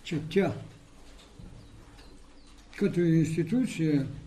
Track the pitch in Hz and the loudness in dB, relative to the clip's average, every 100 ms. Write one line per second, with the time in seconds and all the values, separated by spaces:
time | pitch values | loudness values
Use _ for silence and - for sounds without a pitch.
0 | - 160 - 196 185 - - - - - | -4 -6 -2 0 0 -2 -12 -20 -20 -20
1 | - - - - - - - - - - | -20 -20 -20 -20 -18 -18 -20 -20 -20 -20
2 | - - - - - - - - 196 147 | -20 -20 -20 -20 -20 -20 -20 -2 0 2
3 | 175 160 151 160 165 240 254 - 160 143 | 4 4 4 0 0 0 0 0 2 2
4 | 123 - | 0 -8